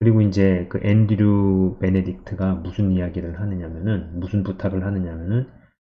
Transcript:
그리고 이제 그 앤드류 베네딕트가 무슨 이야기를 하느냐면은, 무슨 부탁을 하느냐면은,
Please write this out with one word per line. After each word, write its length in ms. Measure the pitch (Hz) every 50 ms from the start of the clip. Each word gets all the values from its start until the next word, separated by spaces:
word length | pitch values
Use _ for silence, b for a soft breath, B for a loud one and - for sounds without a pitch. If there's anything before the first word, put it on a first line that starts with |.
그리고 200 | 110 113 110 110
이제 460 | 107 101 92 101 98 95 92 90 90 -
그 100 | - 98 98
앤드류 960 | 104 104 110 110 104 107 95 104 104 101 101 98 98 95 95 95 92 - -
베네딕트가 800 | - 95 92 95 92 92 90 - - - - 92 95 95 92 82 82
무슨 300 | 90 - - 104 95 92
이야기를 480 | 90 87 87 85 90 87 85 82 85
하느냐면은, 760 | 98 101 98 90 85 82 80 80 87 107 110 92 80 - 82 87
무슨 220 | 87 92 - 101 92
부탁을 420 | 95 90 - - 98 95 92 90
하느냐면은, 640 | 98 101 95 92 85 82 82 82 90 107 123 131 - B B B B B B _ _ _